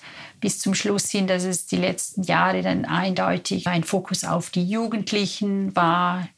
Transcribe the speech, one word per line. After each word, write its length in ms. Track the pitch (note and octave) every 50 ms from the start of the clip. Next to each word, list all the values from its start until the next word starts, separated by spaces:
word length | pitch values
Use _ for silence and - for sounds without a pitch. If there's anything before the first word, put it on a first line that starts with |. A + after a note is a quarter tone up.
| - - - - - - - -
bis 180 | - G3+ - -
zum 140 | - G3 F#3+
Schluss 360 | - - G#3 G3+ G3 - -
hin, 180 | - G#3 F#3+ F#3
dass 160 | F#3 F3+ F3+
es 240 | F#3+ F3+ F3+ - -
die 100 | - F3+
letzten 460 | F3+ F#3 F3+ F3+ - - - G3 F#3
Jahre 400 | E3+ E3 E3 F3 F#3 F#3 F#3 F3+
dann 200 | F#3 - - -
eindeutig 840 | - D#3+ F3 F3+ G3 F3+ F#3 F#3 F3+ F3 F3 - - F#3+ F#3 F3 F3
ein 160 | F3+ E3+ E3
Fokus 400 | - - F#3+ F#3 - F#3 F3+ -
auf 260 | - D#3+ E3 E3 -
die 180 | - F3+ F3+ F3+
Jugendlichen 1080 | G#3 A3+ A3+ A3 A#3 G#3+ F#3+ - - G#3 G3+ F#3+ - - G3+ G3+ G3 G3 G3 G3 F#3+
war, 520 | F3+ F3 E3 E3+ F3 F3+ F3 F3+ F3+ F3 - -